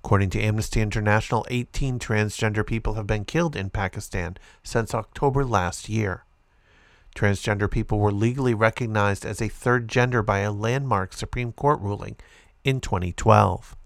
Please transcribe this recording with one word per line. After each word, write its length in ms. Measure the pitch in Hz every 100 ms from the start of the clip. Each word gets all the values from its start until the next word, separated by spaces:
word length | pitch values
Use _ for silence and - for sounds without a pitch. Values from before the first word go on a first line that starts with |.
According 260 | - 98 98
to 100 | 107
Amnesty 400 | 107 107 104 117
International, 640 | 107 107 104 107 - 113 -
eighteen 500 | 123 120 - 139 123
transgender 640 | - 107 107 - 110 104
people 280 | 104 113 107
have 120 | 107
been 200 | 104 107
killed 320 | 101 160 170 147
in 120 | 95
Pakistan 680 | 95 87 - - 101 87 95 - -
since 320 | - 120 110
October 480 | 117 - - 143 131
last 460 | 131 107 90 - -
year. 340 | 110 101 90 _ _ _ _ _ _ _ _ -
Transgender 560 | - 104 98 - 101 104
people 300 | - - 107
were 120 | 104
legally 420 | 101 117 127 127
recognized 720 | 107 113 - 117 110 101 98
as 160 | 113 101
a 80 | 110
third 400 | - 123 123 113
gender 340 | 127 123 123
by 160 | 107 98
a 120 | 104
landmark 600 | 101 110 131 135 101 95
Supreme 400 | - 104 123 120
Court 300 | - 143 151
ruling 340 | 101 101 92 107 - - _ _
in 160 | 135 131
twenty 320 | - 98 90
twelve. 640 | - 113 107 101 90 - -